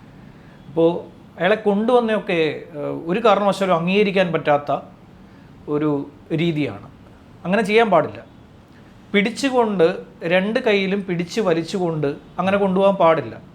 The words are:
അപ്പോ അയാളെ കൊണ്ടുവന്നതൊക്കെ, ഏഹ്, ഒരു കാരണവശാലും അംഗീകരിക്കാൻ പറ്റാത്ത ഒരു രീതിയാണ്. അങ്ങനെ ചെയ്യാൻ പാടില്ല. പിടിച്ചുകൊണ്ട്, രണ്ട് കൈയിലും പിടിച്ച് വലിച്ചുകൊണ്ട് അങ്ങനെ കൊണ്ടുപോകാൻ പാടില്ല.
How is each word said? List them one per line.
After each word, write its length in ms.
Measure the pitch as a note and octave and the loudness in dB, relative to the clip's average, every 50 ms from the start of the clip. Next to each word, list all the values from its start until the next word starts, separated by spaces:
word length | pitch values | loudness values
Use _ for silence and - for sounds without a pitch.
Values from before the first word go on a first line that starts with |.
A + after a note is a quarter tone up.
| - - - - - - - - - - - - - - | -20 -20 -20 -20 -20 -20 -20 -20 -20 -20 -20 -20 -20 -8
അപ്പോ 380 | C3+ E3 E3 E3+ E3+ - - - - - - - - - | -2 2 2 2 2 0 -6 -12 -18 -20 -20 -20 -8 -2
അയാളെ 160 | E3 F#3 G#3+ | 0 0 0
കൊണ്ടുവന്നതൊക്കെ, 1120 | G#3 - G#3 G3+ G3+ A3 A#3 B3+ A#3+ A#3 A3 A3 G3+ G3+ G#3 F3+ E3 D#3+ D3+ B2+ B2+ C#3+ - D#3+ D3 | 2 0 0 0 0 2 2 2 2 2 2 -2 -2 -2 -2 0 0 0 0 -2 -6 -10 -12 -12 -10
ഏഹ്, 220 | C#3+ C#3+ C#3 C#3 D3+ | -8 -6 -8 -6 -4
ഒരു 140 | E3 F3+ A#3 A3+ | -4 -4 0 2
കാരണവശാലും 500 | A3 G3 G3 G#3 G3 F#3+ - G3 F#3 F3+ | 2 2 4 2 0 0 0 0 0 0
അംഗീകരിക്കാൻ 580 | D#3+ E3 F3+ F#3+ G#3 G#3+ G3 F3 G3 F#3+ F3 D#3+ | 0 0 0 2 2 2 2 2 0 0 0 0
പറ്റാത്ത 460 | D#3 D3 D3+ D3 C#3+ - - C#3 - - - - - - - - - - - - - - - - - - - | -2 0 2 0 0 0 -2 -4 -4 -6 -10 -20 -20 -20 -20 -20 -20 -20 -20 -20 -20 -20 -20 -20 -18 -8 -6
ഒരു 420 | D3 D3 D3+ D3+ D3 C#3 C#3+ - - - - - F3 | -4 -2 0 0 -2 -2 -4 -8 -14 -20 -10 -6 -4
രീതിയാണ്. 580 | D3+ F3 E3+ D#3+ D3+ C#3+ A#2+ G2+ G2+ - - - - - - - - - - - - - | -2 0 0 0 -2 -4 -4 -6 -10 -14 -18 -20 -20 -20 -20 -20 -20 -20 -20 -20 -12 -4
അങ്ങനെ 180 | F3 F#3+ A3 A3 | -2 0 0 0
ചെയ്യാൻ 280 | F#3 G#3 A3+ A#3 G#3+ | 2 4 4 4 4
പാടില്ല. 340 | F3+ D#3+ C3+ A2 G2+ A2+ - - - - - - - - - - - - - - - - - - - | 4 2 2 0 -4 -12 -18 -20 -20 -20 -20 -20 -20 -20 -20 -20 -20 -20 -20 -20 -20 -20 -14 -2 0
പിടിച്ചുകൊണ്ട്, 840 | G3+ G3 A#3 - - C#4 C4+ B3+ B3 A#3 G#3+ G3+ F3+ E3 F3 F#3 - - - - - F#3+ | 0 0 0 -2 -2 -4 0 0 0 0 0 2 2 2 2 0 -2 -8 -16 -16 -10 -4
രണ്ട് 380 | E3 F3+ F#3 F#3+ G#3 A3+ C4 | 0 0 0 0 0 -2 -2
കൈയിലും 440 | B3+ A#3 G#3 G3 G3 F#3+ F#3+ G#3 F#3 G3 | 0 2 2 2 0 0 -2 -4 -4 -4
പിടിച്ച് 320 | F3 E3 F3 E3+ - A#3 | -4 -4 -4 -4 -4 -2
വലിച്ചുകൊണ്ട് 760 | G3+ F#3 E3 E3 E3 - - G3 F3+ E3+ E3 D#3 C#3+ C#3 D3+ - - - - - | 0 0 0 0 -2 -4 -4 -2 -2 -2 -2 -2 -2 -4 -4 -6 -12 -12 -8 -4
അങ്ങനെ 180 | F3+ F#3+ G3 | -2 0 0
കൊണ്ടുപോകാൻ 380 | G3+ G3+ F#3+ F#3 F#3+ G3 G3 G3 | 0 0 0 2 2 2 2 4
പാടില്ല. 400 | F#3+ F3 F#3 D#3+ C#3+ A#2+ A2+ A2 - - - - | 4 4 4 4 4 0 -6 -12 -16 -18 -20 -20